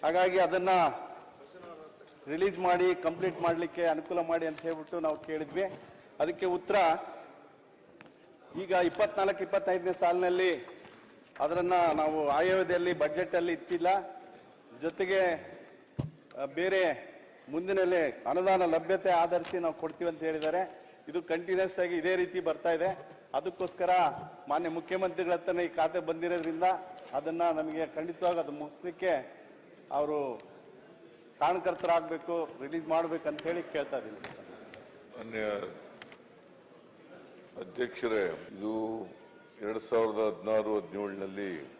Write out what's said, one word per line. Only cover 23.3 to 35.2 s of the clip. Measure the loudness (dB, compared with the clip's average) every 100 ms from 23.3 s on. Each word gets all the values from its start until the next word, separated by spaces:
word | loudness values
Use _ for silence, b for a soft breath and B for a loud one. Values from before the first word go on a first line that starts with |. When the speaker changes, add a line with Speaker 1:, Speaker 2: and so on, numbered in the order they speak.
Speaker 1:
ಅದಕ್ಕೋಸ್ಕರ | -4 -4 -4 -6 -2 2 4 4 0 -12 -16 -4
ಮಾನ್ಯ | -2 -2
ಮುಖ್ಯಮಂತ್ರಿಗಳ | -4 -4 -2 -2 0 0
ಹತ್ರನೇ | 0 0 0
ಈ | 0
ಖಾತೆ | 2 0 0
ಬಂದಿರೋದ್ರಿಂದ | -2 -2 0 -2 -2 2 2 2 -4 -16 -6
ಅದನ್ನ | -6 -4 0
ನಮಗೆ | 2 2 -2 -2 -4
ಖಂಡಿತವಾಗಿ | -4 -6 0 0 0
ಅದು | -2
ಮುಗಿಸ್ಲಿಕ್ಕೆ | -6 -10 -10 -12 -2 0 0 -2 -16 -20 -20 -20 -20 -6
ಅವರು | -2 0 0 -2 -6 -12 -20 -20 -20 -20 -20 -20 -20 -20 0
ಕಾರಣಕರ್ತರಾಗಬೇಕು, | 2 2 0 -2 2 2 2 -8 -4 -4 -4 -6
ರಿಲೀಸ್ | -6 -6 0
ಮಾಡ್ಬೇಕು | 0 2 -2 -4
ಅಂತ | -6
ಹೇಳಿ | -4 -4
ಕೇಳ್ತಾ | -4 -6 -4 -6
ಇದ್ದೀನಿ. | -8 -14 -16 -16 -18 -18 -18 -20 -20 -20 -20
Speaker 2:
ಮಾನ್ಯ | -16